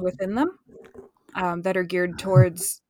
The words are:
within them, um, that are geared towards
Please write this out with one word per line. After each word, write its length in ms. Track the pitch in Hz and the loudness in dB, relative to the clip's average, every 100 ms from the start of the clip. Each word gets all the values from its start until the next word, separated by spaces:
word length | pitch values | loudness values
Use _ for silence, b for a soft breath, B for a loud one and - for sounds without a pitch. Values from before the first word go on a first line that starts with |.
within 320 | 180 180 190 | -6 -4 -4
them, 240 | 220 330 - _ - - - - _ _ | -2 -4 -6 _ -20 -20 -20 -20 _ _
um, 300 | - 180 175 | -6 -4 -4
that 120 | 185 | -2
are 80 | 185 | -2
geared 360 | 175 180 180 175 | -2 -2 -2 -4
towards 640 | 190 185 185 170 - - | 4 6 6 2 -8 -10